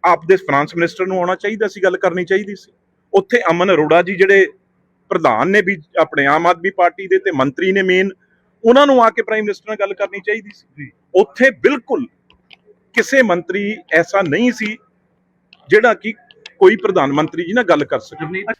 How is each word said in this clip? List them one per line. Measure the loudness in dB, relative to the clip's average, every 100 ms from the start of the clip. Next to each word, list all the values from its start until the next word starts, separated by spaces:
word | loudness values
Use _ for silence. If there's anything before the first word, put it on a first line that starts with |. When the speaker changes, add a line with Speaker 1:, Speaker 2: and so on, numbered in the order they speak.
Speaker 1:
ਆਪ | 2 0 2
ਦੇ | 0
ਫਾਈਨੈਂਸ | 0 -2 -2 -4
ਮਿਨਿਸਟਰ | -4 -4 -6
ਨੂੰ | -2
ਆਉਣਾ | -2
ਚਾਹੀਦਾ | -4 -6 -4 -6
ਸੀ, | -2
ਗੱਲ | -2 0
ਕਰਨੀ | -4 -4
ਚਾਹੀਦੀ | -4 -4 -4 -14
ਸੀ। | _ _ _ _ _
ਉੱਥੇ | -2 0 -2 0
ਅਮਨ | 0 2
ਅਰੋੜਾ | 2 4 2
ਜੀ | 0
ਜਿਹੜੇ | 0 4 4 2 _ _ _ _ _ _
ਪ੍ਰਧਾਨ | -2 0 2 2
ਨੇ | 0
ਵੀ | 0 -6 _ -2
ਆਪਣੇ | -2 0 0
ਆਮ | 2 0
ਆਦਮੀ | -2 -4
ਪਾਰਟੀ | 0 -2 -2 -4
ਦੇ | -2
ਤੇ | -2
ਮੰਤਰੀ | -2 -4 -2 -2
ਨੇ | -2
ਮੇਨ, | 0 0 -2 -8 _ _ _ _
ਉਹਨਾਂ | 2 4 4
ਨੂੰ | 4
ਆ | 2
ਕੇ | 0
ਪ੍ਰਾਈਮ | -4 -4
ਮਿਨਿਸਟਰ | -4 -8 -10
ਨਾਲ | -6
ਗੱਲ | -6
ਕਰਨੀ | -4 -8 -6
ਚਾਹੀਦੀ | -6 -6 -8
ਸੀ। | -20 _ -20
Speaker 2:
ਜੀ। | -20 _ _
Speaker 1:
ਉੱਥੇ | 0 0 0 0
ਬਿਲਕੁਲ | 2 -2 -2 -4 -6 -6 _ _ _ _ _ _ _ _
ਕਿਸੇ | -6 0 2
ਮੰਤਰੀ | 2 0 -4 -6 -6 -8 _
ਐਸਾ | -2 0 -2
ਨਹੀਂ | -2 0 -2
ਸੀ | -2 -10 -12 _ _ _ _ _ _ _ _ 0
ਜਿਹੜਾ | 2 4
ਕਿ | 0 -6 -12 _ _ -20 _
ਕੋਈ | 4 4
ਪ੍ਰਧਾਨ | 0 0 0
ਮੰਤਰੀ | -2 -2 -6
ਜੀ | -4
ਨਾਲ | -2
ਗੱਲ | 0 0
ਕਰ | 0 -6
ਸਕੇ। | -8 -14 -10 -10 -10